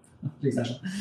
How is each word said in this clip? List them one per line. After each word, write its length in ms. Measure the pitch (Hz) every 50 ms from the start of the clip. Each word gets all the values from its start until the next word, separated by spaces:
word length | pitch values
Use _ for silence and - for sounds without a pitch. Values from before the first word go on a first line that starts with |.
| - - - - - - - -
J'exagère. 380 | - 135 117 120 120 120 120 - - 190 190 202